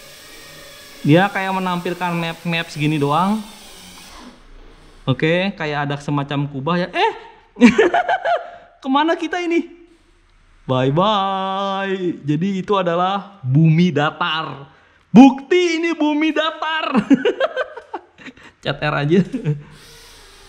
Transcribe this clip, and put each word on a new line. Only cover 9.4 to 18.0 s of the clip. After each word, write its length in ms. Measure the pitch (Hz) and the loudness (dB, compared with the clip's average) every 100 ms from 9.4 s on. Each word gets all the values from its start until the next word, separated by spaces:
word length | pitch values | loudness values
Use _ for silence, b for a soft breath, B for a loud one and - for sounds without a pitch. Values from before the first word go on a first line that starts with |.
| 339 339 - - - _ _ _ _ _ _ _ | -2 -2 -4 -12 -20 _ _ _ _ _ _ _
Bye-bye. 1600 | - 127 135 151 208 202 196 190 190 190 196 190 196 190 175 - | -4 0 0 2 2 0 -2 -4 -4 -4 -4 -4 -6 -4 -6 -6
Jadi 400 | 139 151 196 190 | -4 -2 -2 -4
itu 100 | 190 196 | -2 0
adalah 640 | 175 170 185 202 190 - | 0 0 -2 -4 -8 -10
bumi 480 | 127 147 160 160 180 | 0 4 4 4 2
datar. 800 | 143 151 - 175 160 143 135 139 b b b b | 2 -2 -2 -4 -4 -8 -12 -18 b b b b
Bukti 640 | 214 269 247 - 359 349 320 | 10 10 8 0 2 2 0
ini 120 | 339 | -2
bumi 400 | 311 302 302 311 | 0 0 2 0
datar. 720 | 302 320 311 311 320 330 262 208 277 440 - - 523 - 466 | 0 -2 -4 -6 -4 0 0 4 2 2 0 -2 -4 -8 -10
<laughs> 880 | - 349 | -16 -16